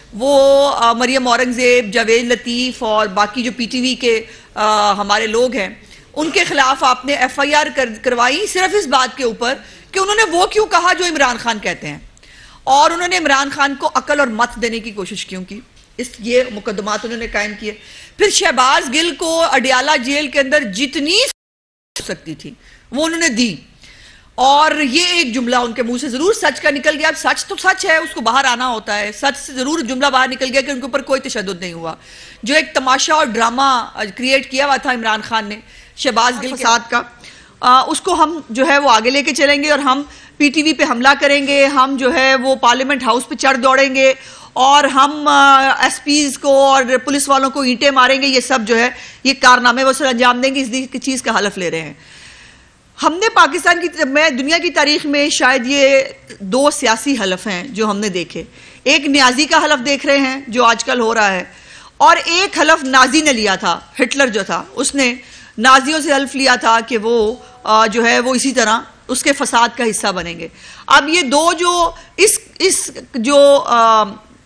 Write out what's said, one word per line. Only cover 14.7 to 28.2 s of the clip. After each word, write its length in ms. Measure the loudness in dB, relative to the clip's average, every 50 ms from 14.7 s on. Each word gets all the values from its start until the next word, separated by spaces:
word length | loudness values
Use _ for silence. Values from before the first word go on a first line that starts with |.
| -6 -8
की 100 | -10 -10
कोशिश 340 | -12 -12 -12 -10 -10 -12 -12
क्यों 180 | -12 -12 -14 -14
की, 200 | -14 -16 -18 -20 _ _ _ _ _ _ -12
इस, 160 | -12 -12 -12 -12
ये 280 | -6 0 0 0 0 0 -4
मुकदमात 520 | -10 -8 -8 -8 -6 -6 -6 -6 -6 -6
उन्होंने 240 | -8 -10 -10 -8 -6
कायम 260 | -6 -6 -6 -6 -8
किए। 180 | -10 -10 -12 -12 -12 -16 -20 -20 -20 -20 -12 _ -2
फिर 120 | 0 0
शहबाज 580 | 2 0 0 0 2 2 2 2 2 2 0 -2
गिल 260 | -2 -2 -2 -2 -4
को 240 | -4 -4 -2 0 0
अडियाला 580 | 0 2 0 0 0 2 0 0 2 0 0
जेल 320 | -2 -2 -2 -2 -2 -4 -2
के 100 | -2 -2
अंदर 260 | 0 0 0 -2 -2
जितनी 580 | -2 -6 -6 -6 -4 -4 -4 -4 -2 0 0 0
हो 840 | -2 -4 _ _ _ _ _ _ _ _ _ _ _ -14 -12 -10
सकती 300 | -10 -12 -12 -12 -14 -16
थी 220 | -16 -16 -20 -20 -20 _ -20 -20 -20 _ -10 -6
वो 120 | -4 -4
उन्होंने 240 | -2 -2 -2 -2 -2
दी। 300 | 0 0 0 -2 -2 -6 -14 -20 _ _ -20 -20 -20 -20 -20 -20 -20 -20 _ _ _ 0
और 440 | 2 4 4 4 4 2 2 0 0
ये 380 | 0 0 0 0 0 0 -2
एक 120 | -2 -2 -2
जुमला 280 | -4 -2 0 0 0
उनके 220 | -2 -2 -4 -4 -4
मुंह 160 | -4 -4 -6
से 100 | -6 -6
जरूर 260 | -4 -2 0 0 0
सच 260 | 0 0 -2 -2 -2
का 100 | -2 -2
निकल 200 | -2 0 0 0
गया। 180 | 0 0 0 -2
अब 60 | -2
सच 320 | -2 -2 -2 -2 -2 -4 -10
तो 80 | -8
सच 300 | -4 -2 -2 -2 0 0
है, 160 | 0 0 0 0
उसको 180 | -4 -8 -6